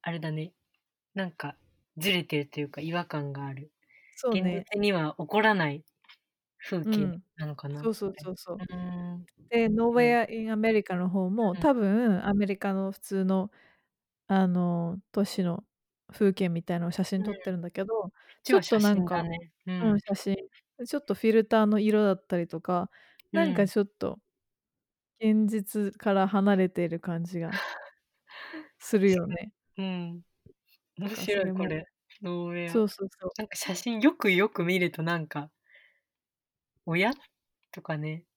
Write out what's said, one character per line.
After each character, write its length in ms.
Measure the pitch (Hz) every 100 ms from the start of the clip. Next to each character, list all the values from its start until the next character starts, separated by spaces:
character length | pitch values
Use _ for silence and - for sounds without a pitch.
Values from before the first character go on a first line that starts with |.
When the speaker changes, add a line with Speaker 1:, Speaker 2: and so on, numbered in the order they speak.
Speaker 1:
あ 80 | -
れ 100 | 170
だ 100 | 160
ね、 220 | 156 160 _ _ _ _ _ _
な 120 | 196 185
ん 40 |
か 240 | - 143 - _ _ _ -
ず 160 | 180
れ 100 | 185
て 140 | 156 151
る 80 | 143
と 140 | -
い 40 |
う 40 | 143
か 120 | 143
違 120 | 160
和 140 | 170 170
感 260 | 151 143
が 140 | 139 139
あ 60 |
る。 200 | 135 151 _ _ _ _
Speaker 2:
そ 160 | - 254
う 40 |
ね。 300 | 208 185 175 -
Speaker 1:
現 60 | 208
実 40 |
に 120 | 202
は 240 | 185 151 -
起 80 | 156
こ 140 | 208
ら 140 | 220
な 160 | 202 151
い 140 | 147 _ _ _ - _ _ _ _
風 260 | - 180
景 180 | 185 214
Speaker 2:
う 40 | 196
ん。 160 | 175 _ -
Speaker 1:
な 100 | 151
の 100 | 143
か 120 | 143
な、 140 | 147
Speaker 2:
そ 80 | 226
う、 40 |
そ 140 | 214 196
う、 60 | 196
そ 120 | 185
う、 40 | 185
そ 160 | -
う。 20 | 175
Speaker 1:
み 80 | 185
た 80 |
い 40 | 180
な。 60 |
う 40 | 180
ー 260 | 175 175 175
ん。 100 | 175 _ -
Speaker 2:
で、 180 | 233 226
Speaker 1:
う 40 |
ん。 100 | 214
Speaker 2:
Nowhere 520 | 226 240 240 240 226
in 200 | 226 220
America 420 | 214 220 220 202
の 140 | 180 185
方 200 | 196 185
も、 220 | 208 214
Speaker 1:
う 20 |
ん。 60 | 185
Speaker 2:
多 140 | 294
分 500 | 254 196 208 240 185
ア 80 | -
メ 120 | 202 202
リ 100 | 196
カ 160 | 202
の 200 | 190 190
普 80 | 190
通 240 | - 190
の、 260 | 190 190 196 _ _ _ _ _ _ _ _
あ 180 | 190 185
の、 520 | 180 175 170 170 190 _
都 140 | -
市 180 | 202 -
の 220 | 180 170 _ _ _ _ _
風 200 | - 202
景 160 | 185 180
み 140 | 170
た 140 | - 170
い 20 |
な 60 |
の 40 | 175
を 20 |
写 100 | 170
真 180 | 185 190
撮 80 | 208
っ 20 |
て 160 | 202 -
る 80 | 180
ん 40 |
だ 80 | 175
け 140 | -
ど、 100 | 196
Speaker 1:
う 40 | 320
ん。 20 | 202
こ 20 |
っ 280 | _ _ -
ち 100 | -
は 80 | 392
写 180 | - 220
真 20 |
だ 120 | 208
ね。 40 | 202
Speaker 2:
ち 20 |
ょ 40 |
っ 40 | 175
と 60 |
な 100 | 175
ん 20 | 170
か、 100 | 170 170 _ -
Speaker 1:
う 60 |
ん。 200 | 180 226
Speaker 2:
う 20 | 208
ん、 40 |
写 140 | -
真。 220 | 202 208 196 - _ _ - 240
ち 100 | 294
ょ 40 |
っ 40 |
と 100 | -
フ 60 | 190 220
ィ 60 |
ル 120 | 226
タ 180 | 220 220
ー 20 | 214
の 140 | 214
色 240 | 214 214
だ 80 | 208
っ 120 | 190
た 140 | _ 175
り 80 | 170
と 140 | 165
か、 300 | - 180 190 _ _ _ _
Speaker 1:
う 40 | -
ん。 80 |
Speaker 2:
な 20 | 330
ん 80 |
か 120 | 208 196
ち 120 | 220
ょ 40 |
っ 40 | 202 _
と 200 | - - _ _ _ _ _ _ _ _ _ _
現 280 | 220 214 214
実 440 | 220 196 214 202 -
か 140 | 214
ら 160 | 196 190
離 280 | 196 196 196
れ 120 | 185
て 160 | -
い 40 | 170
る 120 | 165
感 240 | - 170
じ 160 | 170 180
が 100 | 165
Speaker 1:
<laughs> 380 | - - - - _ _ _ _ - - 320 - _
Speaker 2:
す 200 | - 214
る 120 | 196
よ 160 | 185 175
ね。 260 | 170 214 _ _ -
Speaker 1:
確 0 |
か 60 |
に。 60 | 190
う 20 | 180 175
ん。 80 | 175 170 _ - _ _ _ _ -
Speaker 2:
だ 120 | 196
か 60 | 214
ら 60 |
そ 80 | -
れ 60 | 202
も、 80 |
Speaker 1:
面 0 |
白 80 | 185
い 40 | 185
こ 100 | 185
れ、 200 | 156 170 _ _ -
Nowhere。 500 | 190 175 175 175 170
Speaker 2:
そ 100 | 196
う、 40 | 208
そ 160 | -
う、 40 | 196
そ 180 | _ 185
う。 40 | -
Speaker 1:
な 60 |
ん 40 | 214
か 80 | -
写 180 | -
真 260 | 180 240 226
よ 140 | 262
く、 180 | 330 214
よ 160 | 185 202
く 160 | -
見 140 | 170 185
る 120 | 175
と 120 | 165
な 140 | 160 170
ん 80 | 156
か 240 | 151 147 _ _ - _ _ _ _ _ _ _ _ _ _ -
「お 100 | 165
や？」 160 | 202 285 - _ _ _ _
と 100 | -
か 160 | - 156
ね。 260 | 151 160 _